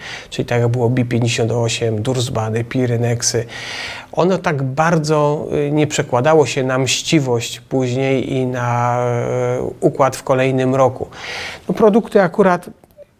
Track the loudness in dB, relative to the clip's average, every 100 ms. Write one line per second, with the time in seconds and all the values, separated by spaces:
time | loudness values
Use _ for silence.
0 | -12 -14 -8 -6 -2 0 2 2 2 2
1 | 0 0 0 0 0 0 -2 -2 -2 -2
2 | -2 -2 -2 -4 -4 -4 -4 -2 0 0
3 | 0 -2 -2 -2 -4 -10 -12 -10 -10 -12
4 | -6 0 2 0 -2 -2 -2 0 2 2
5 | 2 2 2 0 -2 -2 0 2 0 0
6 | 0 2 4 4 4 0 0 0 0 -2
7 | 0 2 2 -2 -4 -10 -4 -2 0 0
8 | 0 0 0 -2 -2 -2 -2 0 0 0
9 | 0 0 -2 -2 -2 -2 -4 0 0 2
10 | 0 0 0 2 2 2 2 4 2 0
11 | -10 -12 -12 -12 -12 -8 -6 2 4 4
12 | 4 2 4 4 2 2 -4 -20 _ -20
13 | -20